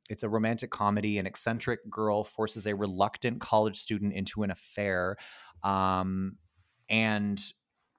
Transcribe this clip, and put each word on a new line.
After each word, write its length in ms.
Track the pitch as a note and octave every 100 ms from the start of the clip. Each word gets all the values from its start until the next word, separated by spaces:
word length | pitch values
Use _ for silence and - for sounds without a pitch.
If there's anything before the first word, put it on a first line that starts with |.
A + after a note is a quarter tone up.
| -
it's 140 | G#2+
a 60 | G#2+
romantic 420 | A2 A2 A#2 A#2+
comedy. 480 | - G#2 G#2 G#2 G2+
An 80 | F#2
eccentric 640 | - A#2 A2+ B2+ A2+ G#2+
girl 340 | G#2+ G#2+ G#2
forces 420 | G#2 - A2 A2+ G2+
a 80 |
reluctant 680 | G2+ G2+ F#2 G2+ - A#2+ A#2+
college 360 | - G#2+ A2 G2+
student 360 | - G#2 G#2
into 280 | G2 G2 G#2+
an 80 | G2+
affair. 680 | F2+ - - G2+ F#2 F2+ G#2 - - - -
Um, 760 | G2 G2 F#2+ F#2 F#2 F#2+ F#2+ - _ _ _ _ -
and 540 | A2 A2 G#2+ G#2 G2 - - _ _ _